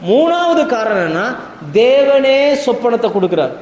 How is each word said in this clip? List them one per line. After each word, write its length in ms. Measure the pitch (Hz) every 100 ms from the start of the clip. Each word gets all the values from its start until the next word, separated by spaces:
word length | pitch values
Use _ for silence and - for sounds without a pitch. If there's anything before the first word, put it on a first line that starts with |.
| 170
மூணாவது 580 | 233 330 349 349 339 302
காரணம் 400 | 233 220 202 165
என்னன்னா, 300 | 160 220 233 - - 151
தேவனே 800 | 165 240 269 277 277 269 269 285
சொப்பனத்தை 580 | 277 269 233 240 233 226
கொடுக்கிறார் 400 | 196 185 170 131 -